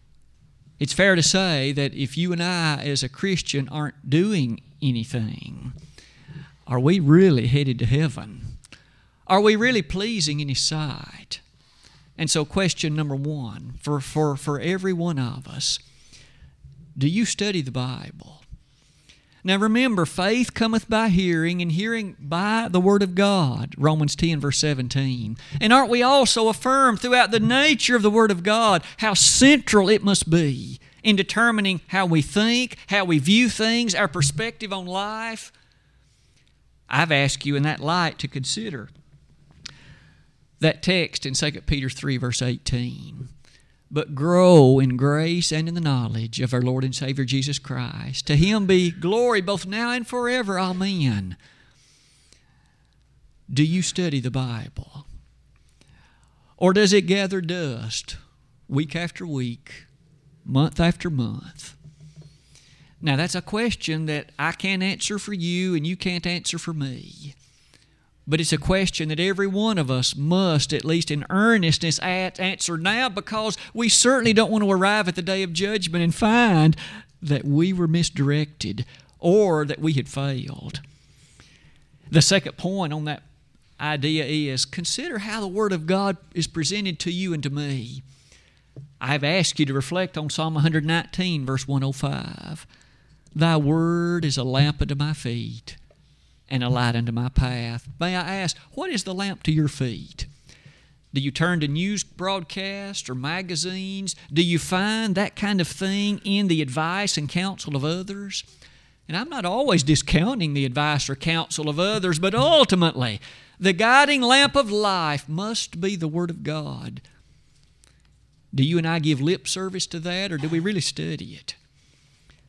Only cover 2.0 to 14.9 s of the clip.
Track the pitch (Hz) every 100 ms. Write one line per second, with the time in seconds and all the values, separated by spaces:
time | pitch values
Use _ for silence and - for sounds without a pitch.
2 | 135 160 175 170 175 180 160 143 143 139
3 | 127 - 196 180 - 143 139 151 147 -
4 | - 151 202 202 123 110 - - 143 117
5 | 110 123 110 - - - 127 - - -
6 | - - - 147 - _ - 127 135 196
7 | 139 165 190 127 117 139 135 123 117 139
8 | 160 - 107 - - - - - _ _
9 | _ _ - 190 214 214 247 233 - 185
10 | 220 220 151 147 143 127 - 156 147 -
11 | - - - - _ _ _ _ - _
12 | _ - 160 156 147 196 185 - 160 151
13 | 147 135 143 151 117 - 120 131 147 147
14 | 131 151 151 139 - 143 156 190 190